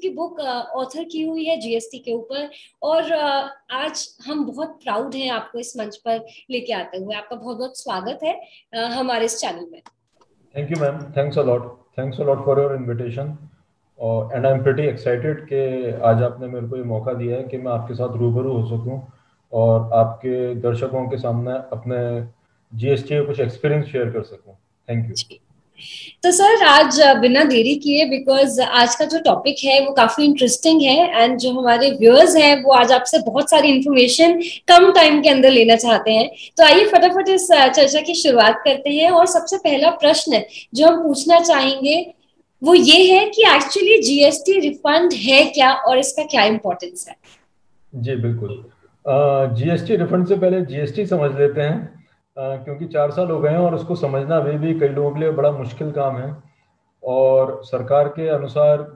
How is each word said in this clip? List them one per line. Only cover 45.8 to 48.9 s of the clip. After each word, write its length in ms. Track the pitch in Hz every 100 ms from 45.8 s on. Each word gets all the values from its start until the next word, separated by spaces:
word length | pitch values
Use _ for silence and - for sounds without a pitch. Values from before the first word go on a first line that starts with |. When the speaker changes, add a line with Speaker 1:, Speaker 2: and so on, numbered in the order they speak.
| 226 254
Speaker 1:
इसका 260 | 277 -
क्या 200 | 302 269
importance 640 | 208 220 196 175 180 - -
है? 80 | - _ _ _ _ _ _ _
Speaker 2:
जी, 220 | 131 120 127
बिल्कुल। 480 | 117 113 101 101 - _ _